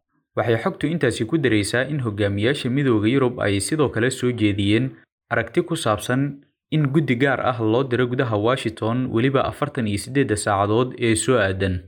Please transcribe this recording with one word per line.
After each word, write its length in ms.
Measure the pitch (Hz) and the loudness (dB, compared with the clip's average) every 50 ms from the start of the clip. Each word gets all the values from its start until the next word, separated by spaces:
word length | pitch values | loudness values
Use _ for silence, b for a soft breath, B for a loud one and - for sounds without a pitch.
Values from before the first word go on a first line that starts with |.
| _ _ _ _ _ _ _ | _ _ _ _ _ _ _
Waxay 220 | 117 107 110 117 110 - | -2 0 0 0 0 0
xogtu 240 | 196 - - - 147 | -4 -4 -2 -4 -4
intaasi 360 | 165 165 - 123 104 - 120 110 | -2 0 0 0 0 0 -2 -2
ku 80 | - 113 | -2 0
daraysaa 480 | 131 127 110 104 101 101 - 120 131 135 | 2 2 2 2 0 0 0 -2 -2 -2
in 80 | 151 151 | -4 -4
hogaamiyaasha 680 | 123 113 104 101 104 101 98 101 104 120 151 147 - 127 120 | -4 -4 -2 -2 -2 -2 0 0 0 0 0 0 -2 -2 -2
midowga 340 | 139 147 131 117 107 101 107 | 0 2 2 2 2 2 2
Yurub 320 | 127 139 131 123 - - | 2 2 2 0 0 0
ay 200 | 104 101 101 101 | -2 0 0 0
sidoo 300 | 98 - 160 156 147 113 | -2 -2 0 0 0 0
kale 200 | - 117 113 127 | 0 0 0 0
soo 220 | 127 - - 123 | 0 0 -2 -2
jeediyeen 580 | 123 110 107 104 101 101 101 98 104 113 131 131 127 B B _ _ _ _ _ | 0 0 0 0 2 2 2 2 2 2 0 -2 -6 B B _ _ _ _ _
aragti 320 | 120 113 113 - - 170 | -2 -2 -2 0 -2 -2
ku 140 | 175 170 165 | -2 -2 -4
saabsan 680 | 160 - - 107 - - - 123 131 139 143 143 - - _ _ _ _ _ | -2 0 0 0 0 0 -2 0 0 0 -2 -4 -8 -16 _ _ _ _ _
in 160 | - 156 151 135 | 0 0 0 2
guddi 260 | 135 170 151 127 127 | 2 2 2 2 2
gaar 260 | 120 135 143 127 - - | 2 2 2 2 0 0
ah 160 | - 127 113 | -2 -2 0
loo 220 | 113 110 110 120 139 | 0 2 2 2 2
diro 240 | 131 120 117 127 120 | 0 0 0 0 0
gudaha 300 | 123 127 139 117 110 104 | 0 -2 -2 0 0 0
Washington 680 | 104 113 127 131 - 117 110 - - 110 117 123 127 127 | 2 2 0 0 -2 -4 -4 -2 -2 -2 0 -2 -2 0
weliba 320 | - 113 120 135 135 135 - | 0 2 2 2 2 2 0
afartan 420 | - 95 - 147 143 - - 117 107 | 0 -2 -4 -4 -4 -2 -2 -2 -2
iyo 100 | 101 98 | -2 -4
siddeedda 380 | - 120 127 143 135 110 107 | -6 -2 0 0 0 2 0
saacadood 600 | 98 - 110 104 95 101 101 107 113 131 127 - - | 0 0 0 2 2 2 2 2 2 2 0 -2 -2
ee 180 | 123 117 113 | 0 2 2
soo 220 | 107 - - 131 117 | 2 2 2 2 2
aadan 380 | 101 98 95 95 98 95 92 87 - | 2 0 0 0 0 -2 -2 -4 -6